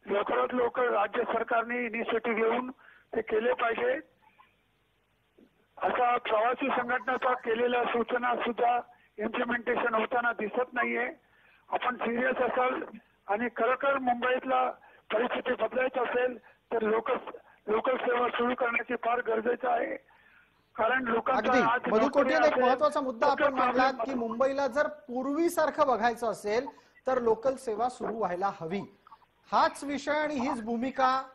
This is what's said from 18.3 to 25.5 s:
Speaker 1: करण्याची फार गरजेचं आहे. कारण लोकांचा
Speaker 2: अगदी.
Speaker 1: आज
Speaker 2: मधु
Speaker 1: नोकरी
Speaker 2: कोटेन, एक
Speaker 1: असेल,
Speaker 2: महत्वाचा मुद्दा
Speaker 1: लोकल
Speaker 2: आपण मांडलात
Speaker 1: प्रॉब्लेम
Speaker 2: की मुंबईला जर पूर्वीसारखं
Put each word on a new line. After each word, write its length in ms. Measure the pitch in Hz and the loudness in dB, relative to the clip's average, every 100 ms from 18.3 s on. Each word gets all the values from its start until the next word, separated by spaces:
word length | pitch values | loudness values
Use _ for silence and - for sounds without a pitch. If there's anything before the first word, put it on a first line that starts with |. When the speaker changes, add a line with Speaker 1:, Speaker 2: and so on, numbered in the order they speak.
| - 240 247 | 0 -2 0
Speaker 1:
करण्याची 400 | 240 240 233 240 | 0 -2 -2 -4
फार 260 | 226 240 240 | 0 -2 0
गरजेचं 420 | 226 220 240 247 | -2 0 -2 0
आहे. 260 | 240 - 214 _ _ - - _ _ _ - | 0 -2 -6 _ _ -20 -20 _ _ _ -2
कारण 280 | 220 262 | 2 2
लोकांचा 480 | 247 226 - 262 214 | 2 0 2 2 4
Speaker 2:
अगदी. 100 | 247 | 4
Speaker 1:
आज 200 | 226 240 - | 4 2 2
Speaker 2:
मधु 140 | 214 | 2
Speaker 1:
नोकरी 80 | 269 | 4
Speaker 2:
कोटेन, 340 | 285 262 311 | 4 4 4
एक 80 | 311 | 4
Speaker 1:
असेल, 120 | 262 | 4
Speaker 2:
महत्वाचा 380 | 247 262 294 302 | 4 4 4 2
मुद्दा 260 | 262 233 277 | -2 0 2
Speaker 1:
लोकल 160 | 269 | 4
Speaker 2:
आपण 100 | 285 | 2
मांडलात 400 | 262 247 247 262 | 2 2 4 2
Speaker 1:
प्रॉब्लेम 260 | 262 233 262 | 2 -4 -2
Speaker 2:
की 80 | 233 | -4
मुंबईला 400 | 233 269 269 277 | 0 0 2 0
जर 200 | 247 302 | 0 -2
पूर्वीसारखं 1000 | 294 - 240 262 285 339 | -2 -8 -4 -2 0 0